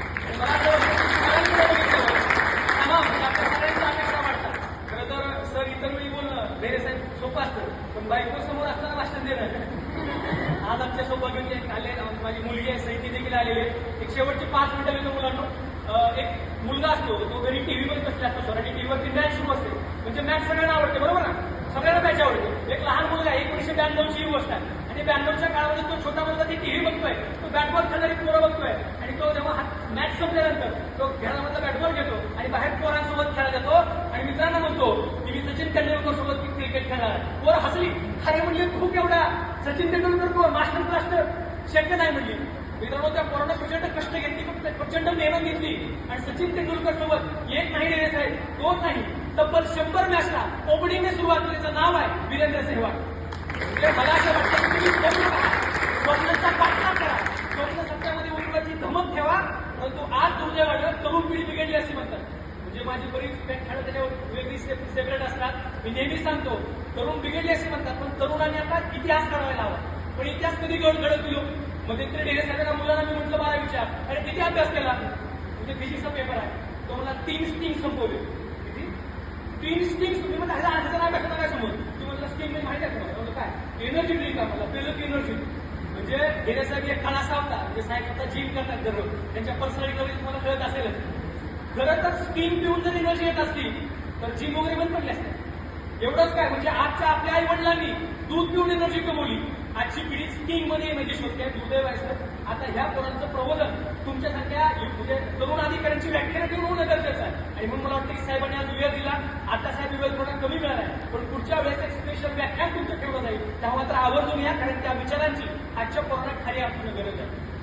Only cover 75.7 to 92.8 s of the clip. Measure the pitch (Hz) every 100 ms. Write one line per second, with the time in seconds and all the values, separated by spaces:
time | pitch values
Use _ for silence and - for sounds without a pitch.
75.7 | 262 269 302 294 285 254 240 - - -
76.7 | - - 247 269 269 - 311 330 - 330
77.7 | 302 285 247 220 - - - - - -
78.7 | - - - - - - - - - 311
79.7 | 339 349 - 359 370 - 320 339 330 339
80.7 | 320 294 339 339 339 - 320 302 277 226
81.7 | 226 - - - 277 285 - 302 302 285
82.7 | 277 269 - - 214 226 - - - -
83.7 | - 240 320 349 330 285 - - 214 -
84.7 | 277 285 294 285 285 226 226 - - -
85.7 | - - - - 269 294 - - 254 262
86.7 | 285 277 269 269 277 269 294 277 240 -
87.7 | 220 220 240 233 240 262 269 269 269 262
88.7 | 240 220 208 190 208 - 220 226 247 262
89.7 | 269 269 269 269 262 269 269 277 262 254
90.7 | 269 220 - - - - - - - -
91.7 | - 269 320 349 - - 330 330 339 349
92.7 | 349